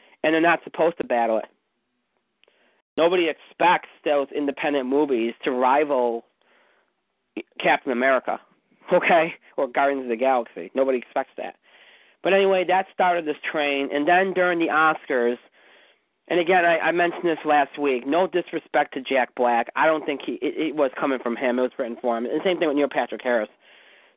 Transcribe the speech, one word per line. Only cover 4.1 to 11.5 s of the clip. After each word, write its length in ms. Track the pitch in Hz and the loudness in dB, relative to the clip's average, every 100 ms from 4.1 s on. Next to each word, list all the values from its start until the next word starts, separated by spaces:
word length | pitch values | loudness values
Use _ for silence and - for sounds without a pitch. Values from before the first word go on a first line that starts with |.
| 147 135 - | 0 0 -4
independent 500 | 143 139 156 143 127 | -4 -4 -2 -2 0
movies 480 | 139 151 123 117 - | 0 2 0 -2 -4
to 80 | - | -4
rival 760 | 127 127 139 151 135 120 117 - _ _ _ _ _ _ _ _ _ _ - - - | 0 2 4 2 0 0 -2 -10 _ _ _ _ _ _ _ _ _ _ -16 -14 -4
Captain 300 | 180 147 - | 0 0 0
America, 480 | 120 131 131 - - _ _ _ _ - | -2 2 0 0 -8 _ _ _ _ 0
okay, 400 | 180 - 175 160 - _ - | 2 4 2 2 -4 _ -6
or 100 | 135 | -4
Guardians 360 | 123 139 139 | 0 0 0
of 60 | 127 | -4
the 60 | 113 | -2
Galaxy. 560 | 131 131 113 - 85 | 0 0 -2 -10 -8
Nobody 240 | 131 135 131 | -2 0 0
expects 340 | - - 110 - | -2 -6 -6 -10
that. 180 | - | -14